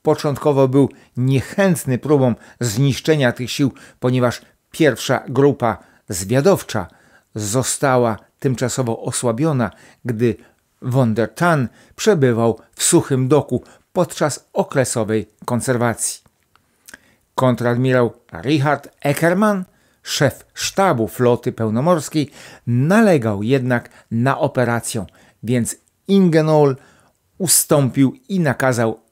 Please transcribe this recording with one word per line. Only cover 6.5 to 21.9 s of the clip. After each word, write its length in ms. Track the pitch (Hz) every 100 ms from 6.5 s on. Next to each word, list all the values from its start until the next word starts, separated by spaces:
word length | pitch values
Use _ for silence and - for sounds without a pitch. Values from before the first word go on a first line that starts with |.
| 175 - 110 82 _ _ _ _
została 840 | 110 104 120 131 - 143 127 120 101 _ _
tymczasowo 600 | 139 120 123 - 120 117
osłabiona, 720 | - - 123 113 160 135 104 - - _
gdy 300 | 123 110 120 104 _ _ _ _
von 320 | 123 127 120
der 200 | 110 107
Tann 340 | - 175 156 117 _ _
przebywał 640 | - 220 185 131 113 117 - _
w 80 | -
suchym 440 | - 170 - 131 131
doku 360 | 147 - 123 - - _
podczas 560 | 190 175 - 151 - _
okresowej 760 | - 185 147 123 123 104 110 95 _
konserwacji. 800 | - 120 123 120 120 110 - - _ _ _ _ _ _ - - _ _ _
Kontradmirał 760 | - 127 117 120 123 131 127 117 - _ 85
Richard 480 | 117 156 143 139 - _
Eckermann, 640 | 143 143 165 185 214 196 185 _ _ _
szef 420 | - - 139 - -
sztabu 540 | - - - 190 127 107
floty 440 | - 120 120 127
pełnomorskiej, 760 | 117 113 113 156